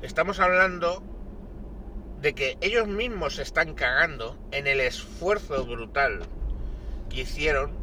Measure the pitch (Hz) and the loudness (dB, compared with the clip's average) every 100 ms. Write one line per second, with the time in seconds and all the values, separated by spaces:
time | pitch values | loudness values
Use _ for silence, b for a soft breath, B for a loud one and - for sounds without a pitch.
0 | - - 175 185 185 185 190 180 170 185 | -4 0 0 4 6 8 6 4 0 0
1 | - - - - - - - - - - | -6 -10 -10 -10 -12 -12 -10 -10 -10 -10
2 | - - 147 147 135 127 180 233 214 202 | -10 -2 -2 0 -4 0 2 2 2 0
3 | 247 214 151 - 139 160 160 147 135 131 | -2 -2 -2 -2 -2 0 0 2 2 4
4 | 165 139 117 135 - 139 139 135 127 123 | 2 0 -6 -8 -6 -2 2 4 4 0
5 | - - 170 208 - 139 127 113 110 139 | -10 -4 2 2 2 -2 -2 -4 -4 2
6 | 139 98 90 - - - B B B B | 2 2 -6 -4 -2 -2 B B B B
7 | B 131 131 - 151 143 143 - | B -4 -4 0 2 2 0 -4